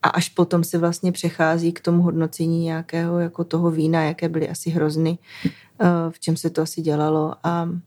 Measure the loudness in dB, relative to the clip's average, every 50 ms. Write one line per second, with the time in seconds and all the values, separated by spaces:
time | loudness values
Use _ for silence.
0 | 0 0 0 0 -2 -2 2 0 0 2 2 0 0 2 0 0 0 0 0 0
1 | -2 -2 -2 0 -2 -4 0 2 2 2 2 2 0 -2 -2 -2 _ 2 4 4
2 | 4 4 2 2 -2 -2 -2 -4 -2 0 0 0 0 -2 -4 -6 -6 -6 -4 -4
3 | -2 0 0 0 -2 -2 -2 -6 -6 -2 -2 0 2 2 2 2 2 2 2 2
4 | 2 0 -2 -2 -4 -2 -2 -2 -4 -4 -6 -6 -6 -2 0 0 0 0 2 0
5 | 0 0 0 -4 _ -16 -20 -6 -6 -6 -6 -6 -20 _ _ _ 4 4 4 4
6 | 0 -2 -6 -6 -2 -2 -2 0 0 -2 0 0 -2 -2 -2 -4 -2 0 2 2
7 | 2 2 2 2 0 0 -4 -4 _ -2 -2 0 -2 -2 -4 -6 -8